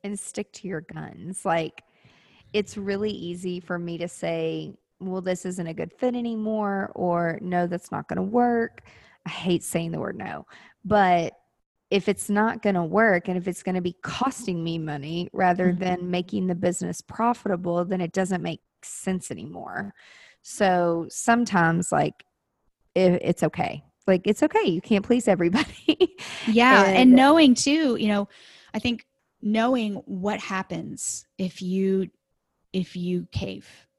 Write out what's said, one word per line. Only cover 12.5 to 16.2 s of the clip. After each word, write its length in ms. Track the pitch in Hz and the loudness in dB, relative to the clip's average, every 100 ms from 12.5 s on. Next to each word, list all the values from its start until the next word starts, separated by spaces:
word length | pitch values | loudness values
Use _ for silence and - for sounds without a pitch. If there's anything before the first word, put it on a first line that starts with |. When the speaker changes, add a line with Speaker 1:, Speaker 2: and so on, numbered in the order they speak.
| 226 | 0
Speaker 1:
gonna 220 | 208 185 165 | -2 0 0
work 420 | 185 226 180 175 | 2 4 4 0
and 80 | 180 | -4
if 100 | 180 | -4
it's 160 | 175 | -6
gonna 180 | - 185 | -4 -4
be 140 | 180 - | -4 -8
costing 600 | - - 262 - 247 175 | -12 -4 -4 -4 -6 -6
me 140 | 165 165 | -4 -6
money 520 | 156 147 143 170 175 | -6 -8 -8 -8 -8
rather 380 | - 185 180 180 | 0 2 4 2
Speaker 2:
Mm-hmm. 80 | 180 | 2
Speaker 1:
than 280 | 185 180 180 | -2 -4 -2
making 360 | 180 | -4